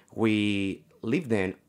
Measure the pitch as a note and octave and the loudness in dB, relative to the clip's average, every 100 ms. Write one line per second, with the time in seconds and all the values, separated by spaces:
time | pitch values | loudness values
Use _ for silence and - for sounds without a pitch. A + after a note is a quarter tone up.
0 | _ - A2 G#2+ G#2 G2+ G2 F2+ - - | _ -2 2 2 2 0 -2 -6 -12 -12
1 | A2+ D3 C#3+ A2 F#2+ - | -4 -4 0 0 0 -4